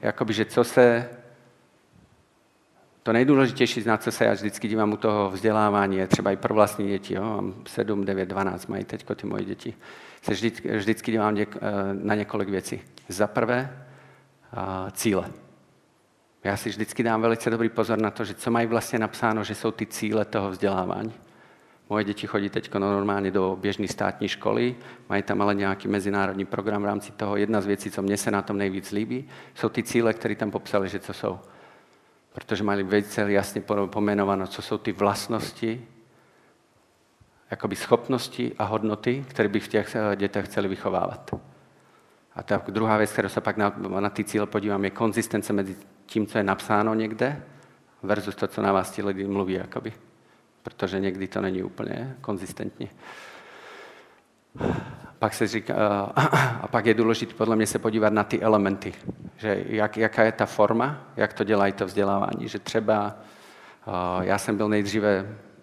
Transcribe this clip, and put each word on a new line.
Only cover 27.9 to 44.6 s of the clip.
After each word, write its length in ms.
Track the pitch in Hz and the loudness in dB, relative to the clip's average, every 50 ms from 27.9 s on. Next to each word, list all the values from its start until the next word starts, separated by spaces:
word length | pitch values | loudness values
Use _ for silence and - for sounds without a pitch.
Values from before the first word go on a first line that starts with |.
co 100 | - - | -4 -2
mně 160 | 98 98 101 | 0 0 0
se 140 | 101 - 113 | 0 0 0
na 100 | 104 98 | 0 0
tom 160 | 98 - 101 | 0 0 -2
nejvíc 340 | 101 101 95 95 98 92 - | 0 0 0 -2 -4 -6 -4
líbí, 360 | 104 101 110 117 123 127 139 - - - - - - | -4 -4 -2 -2 -4 -8 -8 -10 -16 -20 -20 -18 -10
jsou 160 | - - 110 | -4 -4 -2
ty 140 | - - 107 | -2 -2 -4
cíle, 300 | - - 120 117 113 110 | 0 2 4 4 4 2
které 220 | - - 113 107 | 0 -2 -4 -2
tam 160 | - 110 104 | -2 -4 -4
popsali, 380 | - - - - - 101 98 92 | -4 -6 -6 0 0 0 0 0
že 100 | 98 95 | -4 -8
co 140 | - - 98 | -8 -10 -10
jsou. 260 | - - 104 95 98 - - - - - - - - _ _ _ _ _ _ _ _ _ _ - | -6 -4 -4 -4 -6 -12 -20 -20 -20 -20 -20 -20 -20 _ _ _ _ _ _ _ _ _ _ -18
Protože 300 | - - - 110 92 107 | -14 -6 -4 -2 -2 0
mají 200 | 101 101 101 98 | 0 2 0 2
velice 480 | 92 104 104 101 - - - 104 101 | 4 2 2 2 2 -2 0 2 4
jasně 300 | 101 98 98 - - 107 | 4 2 2 2 -4 -6
po-, 260 | - - 107 101 98 | -2 0 0 0 0
pomenováno, 600 | 92 104 107 104 104 101 101 101 98 98 98 95 | 0 0 0 2 2 2 2 2 2 2 0 -2
co 140 | 90 - - | -6 -8 -10
jsou 160 | - - 110 | -6 -4 -4
ty 140 | 101 - 110 | -4 -4 -4
vlastnosti, 960 | 92 87 101 101 101 101 - - 117 107 101 - - - 117 110 113 127 120 - - - - _ _ _ _ _ _ _ _ _ _ _ _ _ _ _ _ _ _ _ _ _ _ _ - _ _ _ _ - | -2 2 2 2 2 0 -4 -4 -4 -4 -4 -6 -8 -4 -4 -4 -4 -6 -10 -18 -20 -20 -20 _ _ _ _ _ _ _ _ _ _ _ _ _ _ _ _ _ _ _ _ _ _ _ -20 _ _ _ _ -12
jakoby 240 | 101 - - 107 95 | -10 -6 -4 -4 -4
schopnosti 760 | - - - 123 - - - 131 120 - - - - 120 120 110 | -4 2 2 2 2 2 0 -2 -2 -2 -6 -6 -4 -4 -4 -2
a 60 | - 107 | -2 -2
hodnoty, 600 | 101 107 110 107 107 104 104 - 123 123 135 139 | -2 0 0 0 0 -2 0 0 -2 -2 -2 -4
které 220 | - - - 107 104 | -6 0 0 2 2
by 100 | - 104 | 2 -2
v 80 | - | -2
těch, 280 | - - 107 101 - - | 0 0 0 0 0 -2
eh, 200 | 117 107 104 101 | -2 0 0 0
dětech 300 | 101 101 98 - 101 98 | 0 -2 -2 -2 -2 -4
chceli 220 | - - 107 101 | -2 -2 -2 0
vychovávat. 640 | 95 95 - - 101 92 90 90 90 - - - - - - - - - - _ _ _ _ _ _ _ _ _ _ _ _ _ _ - | 0 -2 -2 -2 0 0 2 0 0 -4 -8 -8 -8 -8 -8 -10 -16 -20 -20 _ _ _ _ _ _ _ _ _ _ _ _ _ _ -14
A 80 | - - | -10 -2
ta 180 | - 104 95 - | 0 0 0 0
druhá 300 | - 98 107 110 110 107 | 0 0 2 4 4 4
věc, 140 | 107 107 101 | 4 4 2
kterou 180 | - - 101 95 | 2 0 -2 0
se 120 | - 110 | 0 -2
pak 160 | - 107 101 | -2 -2 0
na, 180 | 107 104 101 - - 98 95 95 98 | 0 0 0 0 -2 -6 -4 -2 -2
na 100 | 101 104 | -2 -2
ty 140 | - - 101 | -2 -4 -6
cíle 220 | - - 107 104 | -2 0 -2 -2
podívám, 380 | 101 - 107 | 0 -2 -2